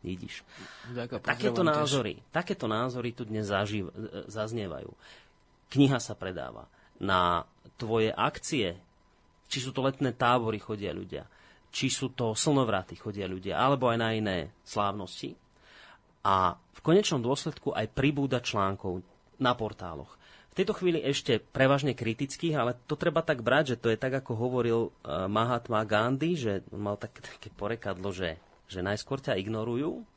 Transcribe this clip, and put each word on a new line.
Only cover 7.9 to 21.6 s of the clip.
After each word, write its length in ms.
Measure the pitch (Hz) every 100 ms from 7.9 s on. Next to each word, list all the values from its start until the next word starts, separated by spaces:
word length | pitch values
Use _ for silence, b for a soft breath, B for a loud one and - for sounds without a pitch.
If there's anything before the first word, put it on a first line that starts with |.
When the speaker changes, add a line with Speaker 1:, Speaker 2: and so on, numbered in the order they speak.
| 113 110
Speaker 1:
akcie, 640 | - 127 - - 147 95 87 _ _ _ _ _ _ -
či 100 | 139
sú 140 | 127
to 80 | 135
letné 320 | 131 131 135
tábory, 480 | 120 120 123 113 107
chodia 320 | - 107 98
ľudia, 320 | 82 95 71 - b b b _
či 160 | - 135
sú 240 | - 131
to 240 | - 117 107
slnovraty, 560 | 160 139 120 98 92
chodia 300 | 85 113 101
ľudia, 320 | 92 92 95 85
alebo 320 | 131 139 123
aj 80 | 117
na 160 | 113
iné 240 | 110 107 92 73 _
slávnosti. 720 | - 107 101 104 92 - - - _ B B B B B _ _
A 320 | 101 95 92
v 280 | - _ -
konečnom 360 | - 180 208 143
dôsledku 540 | 117 139 165 - -
aj 180 | - 110
pribúda 480 | - 139 143 139 127
článkov 640 | - 107 98 98 95 90 - _ _ -
na 140 | 127
portáloch. 600 | 123 110 107 92 78 67 - B B B
V 20 |
tejto 220 | - 190 196
chvíli 240 | 180 165
ešte 400 | 135 143 - 110
prevažne 560 | - -